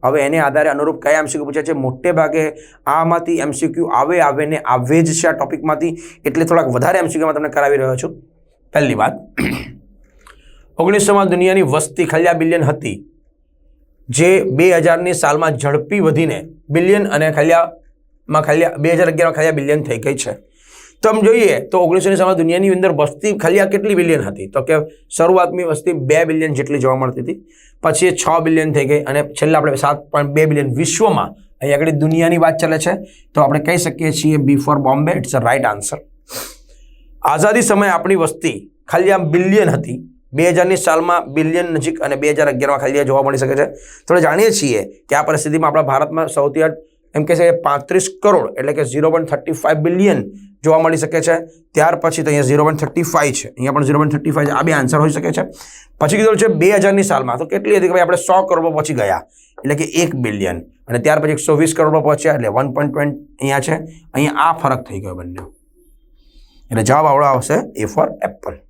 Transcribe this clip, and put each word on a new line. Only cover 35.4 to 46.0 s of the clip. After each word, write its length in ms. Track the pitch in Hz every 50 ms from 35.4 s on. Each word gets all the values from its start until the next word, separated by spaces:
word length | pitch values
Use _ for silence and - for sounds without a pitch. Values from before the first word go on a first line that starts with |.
| 117
right 180 | 117 127 139 123 113
answer. 280 | 104 101 101 - - - - _ - _ _ _ - - - - - - _ _ - _ - - - _ _ _ - -
આઝાદી 440 | - - 147 156 170 208 214 240 233 -
સમયે 200 | 214 196 202 196 180
આપણી 240 | 165 - 185 190 180 165
વસ્તી 300 | 156 - - - 165 120 98 - - _ _ _ -
ખલ્યા 280 | - 170 185 196 196 180 175 151 156
બિલિયન 400 | 175 185 190 196 214 196 - -
હતી, 200 | - - - 120 - - - _ _ _ _ 123
બે 120 | 139 165 180
હજારની 280 | 170 180 180 185 190 180 -
સાલમાં 480 | - 156 160 165 175 175 170 - - 139 151
બિલિયન 340 | 160 156 165 180 175 175 160
નજીક 320 | 156 135 165 160 - 147 143
અને 120 | 139 135
બે 140 | 147 151 151
હજાર 160 | 143 151 143 135
અગિયારમાં 320 | 123 139 139 143 139 139
ખલ્યા 240 | 131 139 143 143 127
જોવા 160 | 131 135 135
મળી 180 | 139 139 131 127
શકે 120 | 131 139
છે. 120 | 135 151 - - - - - - - _
તો 80 | - 170
આપણે 100 | 180 160
જાણીએ 240 | 151 151 180 214 226
છીએ 340 | - - 151 139 117 107 95 - - _ _ _
કે 60 | 139
આ 100 | 143 151 151
પરિસ્થિતિમાં 380 | 156 151 151 156 151 160 160 151
આપણા 200 | 143 160 147 131
ભારતમાં 380 | 135 135